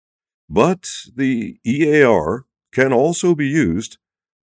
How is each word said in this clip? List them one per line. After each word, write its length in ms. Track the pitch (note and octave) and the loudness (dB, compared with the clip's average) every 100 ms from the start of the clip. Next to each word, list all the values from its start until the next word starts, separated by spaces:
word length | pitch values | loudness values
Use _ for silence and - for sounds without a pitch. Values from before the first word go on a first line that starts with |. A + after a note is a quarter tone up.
| _ _ _ _ _ | _ _ _ _ _
But 400 | E2 D#3+ F#3 - - - | 0 0 0 -8 -16 -14
the 440 | B2 C3+ A#2 G#2+ - | -6 -4 -4 -8 -8
E 240 | A2+ C#3+ D3+ | -6 0 2
A 200 | D3+ B2+ | 4 4
R 380 | F#2+ D2+ A#2+ - _ _ | 4 0 -6 -10 _ _
can 200 | - C3+ | -2 0
also 400 | A#2+ D#3 E3+ F3+ | 2 0 -2 -2
be 140 | D#3 C#3 | -2 -2
used 520 | D#3 F#2+ F2+ - - _ _ _ _ | 0 -2 -2 -8 -18 _ _ _ _